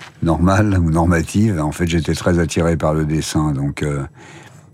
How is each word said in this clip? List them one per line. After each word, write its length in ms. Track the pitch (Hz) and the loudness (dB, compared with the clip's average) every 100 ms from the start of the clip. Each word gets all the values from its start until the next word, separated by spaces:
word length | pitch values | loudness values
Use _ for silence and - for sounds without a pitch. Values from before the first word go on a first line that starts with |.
| - - | -20 -4
normales 560 | 82 80 90 98 107 92 | -2 2 2 2 2 2
ou 120 | 85 | 2
normatives, 680 | 80 85 82 82 101 110 87 | 2 2 2 0 2 2 0
en 120 | 76 | -4
fait, 140 | - 87 | -2 0
j'étais 280 | 85 76 | 0 -2
très 240 | 80 92 85 | -2 0 0
attiré 400 | 82 - 82 82 | 0 0 0 0
par 160 | 78 | 0
le 100 | 78 | 0
dessin. 480 | 76 78 - 80 78 | 0 -2 -2 -2 -2
Donc, 300 | 69 71 - | -2 -4 -4
euh, 220 | 78 71 67 - - - - - - | -4 -4 -8 -14 -20 -20 -20 -20 -20